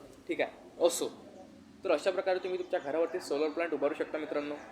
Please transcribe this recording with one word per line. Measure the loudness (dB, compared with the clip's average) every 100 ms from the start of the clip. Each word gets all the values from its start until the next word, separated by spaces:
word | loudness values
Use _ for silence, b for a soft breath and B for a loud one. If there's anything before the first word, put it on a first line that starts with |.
| -18 -16 -6
ठीक | -2
आहे, | -2 -4 -14 2 2
असो. | 4 -4 -6 -18 -18 -18 -20 -20 -8
तर | 2
अशा | 2 4
प्रकारे | 2 2 2
तुम्ही | 0 -4
तुमच्या | 0 -2
घरावरती | 0 2 2 0
सोलर | -2 2 2
प्लांट | 2 0
उभारू | 2 2
शकता | 0 -4 -4
मित्रांनो. | -2 -2 -2 -6 -10